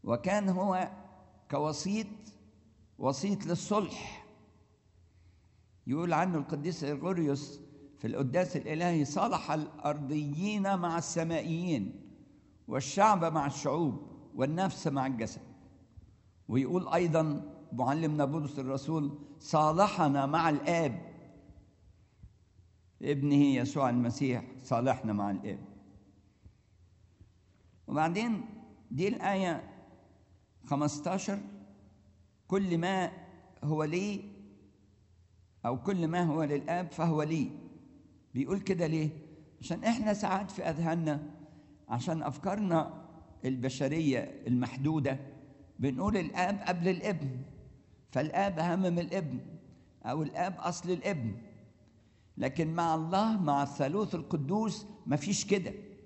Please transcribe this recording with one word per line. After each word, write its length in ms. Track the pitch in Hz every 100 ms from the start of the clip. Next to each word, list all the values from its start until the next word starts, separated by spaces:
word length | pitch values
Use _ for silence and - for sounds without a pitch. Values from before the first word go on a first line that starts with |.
وكان 460 | - 120 180 202 196
هو 420 | 180 196 185 175 - - - - - -
كوسيط، 560 | 143 151 147 185 208 202 - - - - - - - - -
وسيط 460 | 131 135 196 202 -
للصلح. 800 | 170 - 208 185 - - - - - - - _ _ _ _ - - - - _ _ _ _ -
يقول 260 | 139 170
عنه 240 | 156 190 160
القديس 460 | 143 147 151 170
غريغوريوس 760 | 143 143 160 180 156 139 - - - - - -
في 100 | 113
القداس 500 | - 127 160 180 151
الإلهي: 480 | - 156 175 170 139
"صالح 460 | 151 214 180 -
الأرضيين 1300 | 156 151 - 147 147 139 151 147 147 202 208 196 196
مع 180 | 175 170
السمائيين، 1040 | 165 170 165 160 160 165 180 143 95 - - - - - - - -
والشعب 580 | 131 135 196 196 196 165
مع 200 | 156 139
الشعوب، 640 | 123 151 147 160 101 - - - -
والنفس 520 | 135 165 190 - 165
مع 200 | 139 131
الجسد." 340 | 123 110 - - - - - - - - - - - -
ويقول 400 | 113 135 180 180
أيضا 640 | 165 175 160 160 143 - - -
معلمنا 520 | 117 123 151 160 147 139
بولس 340 | 160 147 -
الرسول: 600 | 131 135 135 160 143 143 - -
"صالحنا 840 | - 160 156 160 202 - 156 139 139
مع 240 | 156 165
الآب." 640 | 147 160 170 151 101 - - - - - - - _ - - - _ - - - - - _ _ _
ابنه 340 | 143 143 143 143
يسوع 540 | 143 131 120 147 131
المسيح: 540 | 123 120 110 135 120 - -
"صالحنا 500 | - 117 127 127 110
مع 180 | 101 101
الآب." 280 | 101 110 - - - - - - - - _ - - _ _ - _ - _ - _ _ _ - - -
وبعدين 580 | 143 160 175 240 208 - - - - -
دي 160 | 131 190
الآية 640 | 247 185 196 185 156 - - - - - - - - _ _ -
خمستاشر: 760 | 143 147 147 - 190 - 202 - - - - - - - - - _ _
"كل 300 | 190 190 170
ما 340 | 165 190 180 - - - - -
هو 200 | 147 156
لي"، 400 | 151 175 202 202 - - - - - _ - - _ - _ _ - _ 117
أو 160 | 131
"كل 260 | 185 196 160
ما 160 | 175
هو 200 | 170 151
للآب 480 | 151 143 - 170 180
فهو 320 | - 165 151
لي". 280 | 151 160 127 - - - - - - - _
بيقول 260 | 120 139 196
كده 280 | 196 185 165
ليه؟ 220 | 160 156 - - - - -
عشان 220 | - 170
إحنا 300 | 220 226 214
ساعات 380 | 208 190 190 202
في 120 | -
أذهاننا، 640 | 170 151 170 165 160 147 147 - - - - - -
عشان 340 | 120 147 160
أفكارنا 840 | 131 127 190 202 202 165 147 - - - - - 131
البشرية 960 | 131 127 127 135 156 156 123 95 - -
المحدودة، 720 | 123 123 135 139 156 135 135 - - - - - -
بنقول 380 | 127 127 196 214
الآب 420 | - - 180 202 185
قبل 200 | 180 170
الابن، 540 | 180 208 180 139 127 135 - - - - - -
فالآب 480 | - 156 170 202 165
أهم 200 | 170 175
من 200 | 185 170
الابن، 400 | 175 196 156 127 - - - - - -
أو 200 | - 143
الآب 320 | 151 - 180 170
أصل 300 | - 170 175
الابن. 440 | 175 196 175 113 98 - - - - - - - _ - -
لكن 360 | 127 135 160
مع 220 | 165 170 160
الله، 460 | 160 190 220 214
مع 220 | 160 139
الثالوث 520 | 139 - 135 185 214 175
القدوس، 720 | 123 175 135 202 220 - - - -
مفيش 400 | 143 - 196 -
كده. 280 | 196 - - - -